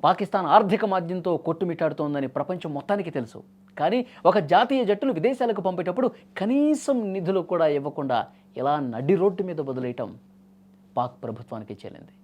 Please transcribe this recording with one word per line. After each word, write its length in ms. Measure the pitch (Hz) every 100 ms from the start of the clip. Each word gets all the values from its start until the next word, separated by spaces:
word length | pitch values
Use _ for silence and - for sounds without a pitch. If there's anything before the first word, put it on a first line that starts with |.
పాకిస్తాన్ 440 | 151 180 196 196 170
ఆర్థిక 380 | 185 202 208 214
మాంద్యంతో 520 | 190 170 185 175 160
కొట్టుమిట్టాడుతోందని 880 | - 165 185 165 160 151 147 143 135
ప్రపంచం 460 | 143 143 180 165
మొత్తానికి 380 | 143 - 202 170
తెలుసు. 320 | 147 113 - - - - -
కానీ 260 | 151 240 247 - 165
ఒక 120 | 208
జాతీయ 480 | 151 175 240 269 214
జట్టును 280 | 208 269
విదేశాలకు 480 | 165 202 262 240 202
పంపేటప్పుడు 500 | 190 185 180 180 247 - - -
కనీసం 760 | 196 269 294 302 - 262 208
నిధులు 260 | 190 175 196
కూడా 280 | 160 180 160
ఇవ్వకుండా 600 | 147 143 147 139 120 98 - _ -
ఇలా 220 | 131 147
నడి 360 | 131 113 139 185
రోడ్డు 280 | 196 185
మీద 180 | 190 160
వదిలేయటం 560 | 135 127 123 123 110 - - - - _ _ _ _ -
పాక్ 260 | 123 -
ప్రభుత్వానికి 500 | 117 107 117 113 107 101 101
చెల్లింది. 260 | - - -